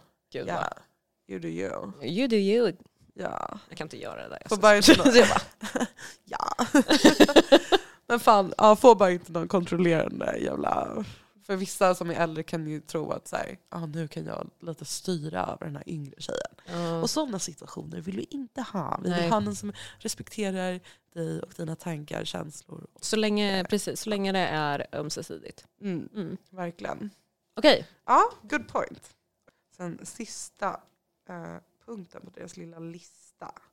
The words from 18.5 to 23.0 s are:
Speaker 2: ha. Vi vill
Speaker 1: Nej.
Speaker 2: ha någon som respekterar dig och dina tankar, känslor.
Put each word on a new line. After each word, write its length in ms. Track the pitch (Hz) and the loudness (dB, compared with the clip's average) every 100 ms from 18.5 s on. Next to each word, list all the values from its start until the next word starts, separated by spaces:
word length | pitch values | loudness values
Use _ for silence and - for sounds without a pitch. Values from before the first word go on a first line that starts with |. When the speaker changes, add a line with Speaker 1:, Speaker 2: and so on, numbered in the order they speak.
| 269 | -10
Speaker 2:
ha. 380 | 233 196 143 - | -8 -6 -6 -4
Vi 60 | 180 | -2
vill 100 | 175 | -2
Speaker 1:
Nej. 100 | 170 | 0
Speaker 2:
ha 100 | 214 | 0
någon 160 | 208 196 | -2 -6
som 180 | 208 - - - | -10 -12 -18 -12
respekterar 800 | 226 - - - 196 185 185 180 - _ _ | -10 -10 -12 -6 -4 -2 -4 -6 -12 _ _
dig 260 | 170 160 160 | -8 -6 -6
och 120 | - - | -10 -10
dina 180 | 160 160 | -10 -8
tankar, 500 | 175 151 147 - - | -8 -10 -8 -8 -8
känslor. 600 | 175 151 - - - - _ | -8 -10 -14 -18 -20 -20 _